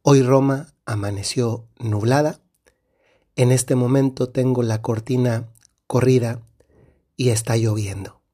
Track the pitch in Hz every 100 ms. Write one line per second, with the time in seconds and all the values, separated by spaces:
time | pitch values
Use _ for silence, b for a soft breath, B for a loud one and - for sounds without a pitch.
0 | - 139 123 135 139 135 156 _ - 107
1 | 101 101 101 - 120 113 - _ 113 104
2 | 110 135 151 - _ _ _ _ _ _
3 | _ _ _ - 123 127 - 131 123 135
4 | 135 131 127 - 127 127 117 110 113 110
5 | 110 127 123 113 113 _ _ _ _ 127
6 | 120 127 117 117 - _ b b b b
7 | b _ 123 110 - 117 113 107 98 98
8 | 95 _ _